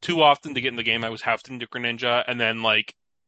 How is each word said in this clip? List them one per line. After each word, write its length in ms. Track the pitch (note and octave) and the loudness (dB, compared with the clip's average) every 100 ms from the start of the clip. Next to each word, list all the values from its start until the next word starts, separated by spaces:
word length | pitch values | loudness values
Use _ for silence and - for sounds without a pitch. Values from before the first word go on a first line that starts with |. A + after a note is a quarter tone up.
too 220 | - E3+ | -2 4
often 320 | D3 C#3+ D#3 | 6 6 0
to 60 | C3 | -4
get 80 | B2+ | -4
in 80 | A#2+ | -2
the 60 | |
game, 220 | A2+ A#2 | -2 -2
I 60 | A2+ | -2
was 120 | A2 | -4
having 360 | - A2+ - B2+ | -2 -2 -4 -14
to 60 | A#2 | -10
Greninja 580 | B2 A#2+ A#2 B2 A#2+ - | -6 -6 -2 0 0 0
and 140 | B2 | -2
then, 220 | A2+ A2+ | -2 0
like, 320 | A2+ A2 - - _ _ | 0 0 0 -10 _ _